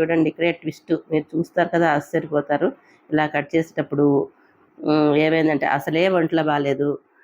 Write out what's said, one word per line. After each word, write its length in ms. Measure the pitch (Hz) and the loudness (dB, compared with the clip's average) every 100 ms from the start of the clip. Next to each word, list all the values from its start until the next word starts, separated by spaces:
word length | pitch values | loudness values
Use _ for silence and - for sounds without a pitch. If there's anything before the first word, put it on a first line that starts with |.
చూడండి, 280 | 160 165 156 | 0 2 0
ఇక్కడే 240 | - 170 | 0 -2
ట్విస్ట్, 420 | 165 156 - - 160 - | -2 -8 -10 -4 -4 -2
మీరు 260 | 156 151 160 | -4 -2 -4
చూస్తారు 300 | 165 - 170 | -4 -2 0
కదా 180 | 170 165 | 2 2
ఆశ్చర్యపోతారు. 800 | 147 - 160 156 143 - 143 175 - _ _ - | 0 -2 -4 -2 -4 -2 0 -2 -4 _ _ -4
ఇలా 140 | 151 151 | -2 0
కట్ 300 | 147 143 165 | -2 -2 -2
చేసేటప్పుడు, 720 | 160 - 147 143 143 143 139 - _ _ _ - | -2 -4 -4 0 2 2 -2 -8 _ _ _ -10
ఉమ్, 340 | 151 151 151 147 | -2 2 2 2
ఏమైందంటే 500 | 156 160 156 143 - | 2 2 2 0 0
అసలే 420 | 139 143 160 190 | -2 -2 0 2
ఒంట్లో 340 | 185 160 160 | 2 0 0
బాలేదు. 560 | 156 147 139 139 143 139 - _ | 0 0 0 0 -2 -4 -10 _